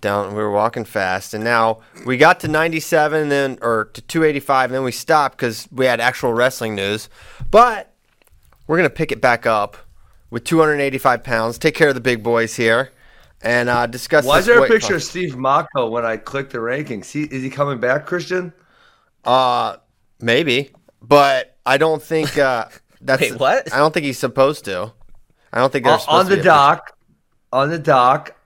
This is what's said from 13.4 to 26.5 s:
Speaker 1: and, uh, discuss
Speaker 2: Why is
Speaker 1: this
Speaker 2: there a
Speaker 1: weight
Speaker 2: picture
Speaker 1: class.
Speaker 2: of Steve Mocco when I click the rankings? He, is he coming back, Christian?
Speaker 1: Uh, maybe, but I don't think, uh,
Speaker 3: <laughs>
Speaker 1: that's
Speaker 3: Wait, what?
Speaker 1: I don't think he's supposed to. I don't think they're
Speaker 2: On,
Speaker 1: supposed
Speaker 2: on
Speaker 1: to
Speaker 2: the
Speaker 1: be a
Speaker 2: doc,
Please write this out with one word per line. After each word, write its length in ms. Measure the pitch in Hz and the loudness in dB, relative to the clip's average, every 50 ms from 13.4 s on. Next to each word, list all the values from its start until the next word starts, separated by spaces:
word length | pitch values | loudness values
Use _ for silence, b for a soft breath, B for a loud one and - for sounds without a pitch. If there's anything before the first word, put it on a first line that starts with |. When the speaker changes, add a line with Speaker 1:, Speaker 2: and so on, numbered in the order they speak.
Speaker 1:
and, 260 | - 113 120 123 120 123 | -4 -2 0 0 0 0
uh, 180 | 123 120 120 | 0 -2 -2
discuss 380 | 117 117 101 - - 160 151 127 | -4 -6 -10 -4 0 0 0 2
Speaker 2:
Why 140 | 131 147 175 | 2 2 2
is 80 | 185 | 4
Speaker 1:
this 60 | 233 | 4
Speaker 2:
there 60 | 240 240 | 4 4
a 40 | |
Speaker 1:
weight 80 | - - | 4 4
Speaker 2:
picture 180 | 226 214 - - | 2 2 2 -2
Speaker 1:
class. 160 | 190 156 - | -4 -4 -4
Speaker 2:
of 60 | - | -6
Steve 240 | - 180 180 156 127 | -8 -6 -6 -6 -6
Mocco 540 | 123 131 131 139 165 156 - - 139 120 110 | -4 0 0 0 0 0 -2 -4 -4 -4 -2
when 140 | 113 120 117 | -2 -4 -4
I 120 | 113 113 107 | -4 -4 -6
click 320 | - - - 139 135 135 | -8 -10 -10 -8 -8 -8
the 80 | - 120 | -10 -8
rankings? 520 | 113 117 127 147 147 139 120 98 92 - | -6 -6 -6 -6 -6 -8 -10 -12 -12 -10
He, 120 | - 147 151 | -8 -8 -8
is 180 | 151 135 131 | -8 -8 -8
he 80 | 131 131 | -10 -8
coming 280 | - 143 143 143 135 113 | -4 -4 -4 -4 -2 -2
back, 260 | 123 123 131 147 - | -2 -2 -2 -2 -4
Christian? 460 | - 180 175 151 - 185 185 180 170 - b b b b b b b b b b b b _ - | -6 -6 -6 -4 -6 -6 -6 -6 -8 -14 b b b b b b b b b b b b _ -2
Speaker 1:
Uh, 520 | 120 123 131 131 123 120 120 117 107 - - _ _ _ _ _ _ _ _ | 0 2 2 2 2 0 -2 -2 -4 -6 -10 _ _ _ _ _ _ _ _
maybe, 500 | 117 113 117 143 170 143 120 135 143 - _ _ _ _ _ _ | -2 0 2 2 2 0 -2 -2 -4 -6 _ _ _ _ _ _
but 560 | - 113 143 143 139 139 135 127 117 - _ _ _ | 2 4 6 6 6 4 2 0 -2 -6 _ _ _
I 140 | 123 135 139 | 0 2 2
don't 240 | 156 160 156 151 | 2 0 0 -2
think, 340 | - - 165 156 151 143 - | -4 -4 -4 -2 -2 -2 0
uh, 300 | 151 139 131 127 117 - - - - _ | 0 0 0 0 -2 -6 -8 -14 -20 _
Speaker 3:
<laughs> 160 | _ _ _ | _ _ _
Speaker 1:
that's 220 | - 127 135 131 | -4 -2 0 0
Speaker 3:
Wait, 180 | 143 113 - 120 | 0 -2 -2 0
what? 320 | 135 139 214 269 - - | 0 0 0 0 -2 -2
Speaker 1:
I 60 | 120 135 | 0 2
don't 160 | 147 160 156 | 2 2 2
think 100 | 180 147 | -2 -4
he's 140 | 139 123 - | -4 -4 -4
supposed 480 | 135 123 117 135 135 143 151 - - | -6 -2 2 2 2 2 0 -4 -8
to. 260 | 101 92 90 101 113 - _ - - - - _ _ _ _ _ _ | -8 -8 -8 -8 -10 -14 _ -20 -20 -20 -20 _ _ _ _ _ _
I 60 | - 117 | -2 0
don't 120 | 127 135 | 0 0
think 120 | - 139 120 | 0 0 2
they're 80 | 139 156 | 2 2
Speaker 2:
On, 60 | 156 | 2
Speaker 1:
supposed 180 | - 147 156 175 | 2 2 2 2
Speaker 2:
on 60 | 190 | 2
Speaker 1:
to 60 | 185 | 2
Speaker 2:
the 60 | 196 | 0
Speaker 1:
be 40 | 160 | 2
a 40 | - | 4
Speaker 2:
doc, 520 | 180 | 4